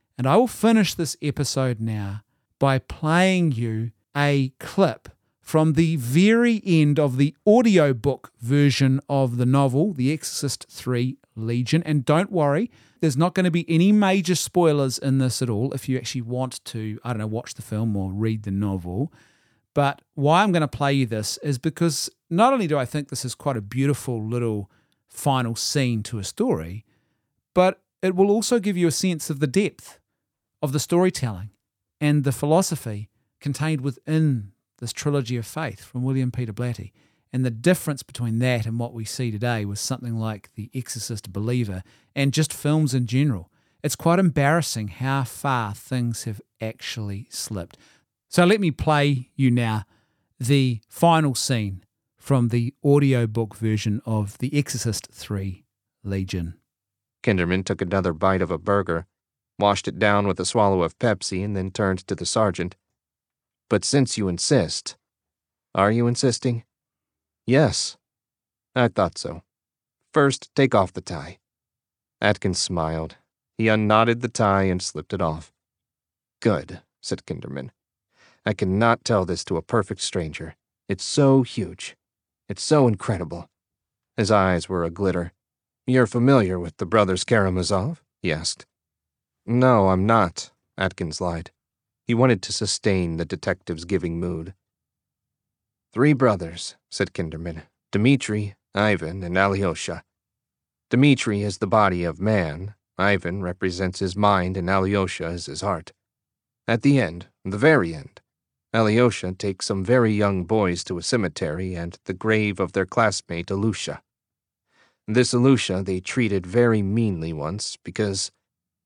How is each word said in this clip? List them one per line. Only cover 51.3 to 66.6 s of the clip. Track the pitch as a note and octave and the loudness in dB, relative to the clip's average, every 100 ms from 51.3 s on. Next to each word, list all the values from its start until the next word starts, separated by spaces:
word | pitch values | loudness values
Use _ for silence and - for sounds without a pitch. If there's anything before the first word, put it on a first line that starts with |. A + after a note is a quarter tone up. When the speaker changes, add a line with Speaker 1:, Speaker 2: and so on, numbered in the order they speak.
Speaker 1:
scene | B2 - A#2+ G#2 F#2 _ _ _ _ | -2 -2 -2 -2 -6 _ _ _ _
from | - C3+ A#2+ | -2 2 2
the | A#2+ A#2 - | 0 -2 -2
audiobook | C#3+ C#3+ C#3 B2+ A#2 A2 A2 - | 2 4 4 2 0 -2 -6 -4
version | A2 G#2+ A2 G#2+ | -2 0 0 -4
of | - A2 G2+ - | -2 -4 -4 -6
The | B2+ C#3+ | -4 -2
Exorcist | C3+ A#2+ A#2 G#2 - | -2 -4 -4 -6 -8
Three | - - G2+ G2 F#2 _ _ _ _ | -16 -8 -6 -6 -10 _ _ _ _
Legion. | G2+ G2 F2+ F#2 E2 - _ _ _ _ _ _ | -6 -4 -4 -4 -6 -10 _ _ _ _ _ _
Speaker 2:
Kinderman | - F#2+ F2 F#2+ | 0 2 2 0
took | F#2 F#2+ | -2 -4
another | F2+ G2 F#2 | -2 0 -2
bite | D#2 F#2+ F#2+ | 0 2 2
of | F2 | 0
a | E2 | -2
burger, | F#2 G2+ F2+ E2 F2+ _ _ _ _ - | 0 0 0 -4 -6 _ _ _ _ -2
washed | G2+ G2 - | 0 0 -2
it | - | 0
down | G#2 G2+ G2+ | 2 2 2
with | F2+ | -2
a | |
swallow | F2+ A#2+ G2+ F#2+ | -2 2 2 2
of | E2+ - | 0 0
Pepsi, | A#2+ G2 - F#2 | -2 -2 -4 -6
and | G2+ G2 | -4 -4
then | F#2 | -4
turned | F#2 G2 F#2 - | -2 0 0 -4
to | |
the | F2 F2 | -6 -2
sergeant. | A#2+ G#2+ F2+ F2 - _ _ _ _ _ _ _ _ - | 0 0 0 -6 -8 _ _ _ _ _ _ _ _ -2
"But | G#2+ | -2
since | - C#3+ B2 - | 2 2 2 0
you | G2 | -2
insist, | E2+ - C#3 D#2+ - - - _ _ _ _ _ _ _ | -2 2 2 2 -4 -10 -16 _ _ _ _ _ _ _
are | - G2 | 2 2
you | A#2 A#2+ | 4 0
insisting?" | A#2+ C3 A#2 B2+ A#2 | 0 0 0 -2 -4